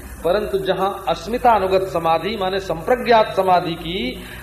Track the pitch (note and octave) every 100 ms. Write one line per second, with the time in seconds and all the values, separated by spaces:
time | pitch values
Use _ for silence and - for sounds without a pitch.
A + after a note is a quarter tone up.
0 | - - E3 G#3 G3+ F#3+ - E3+ G3 -
1 | - E3+ G3+ B3 A#3+ G#3+ F#3+ F#3+ F#3+ E3+
2 | E3 D#3+ F#3+ A3+ F#3 F#3+ F3+ E3 A3+ B3
3 | A3 A3+ A3 G3 F#3 F3+ E3 E3+ E3+ F#3+
4 | B3 F#3+ - -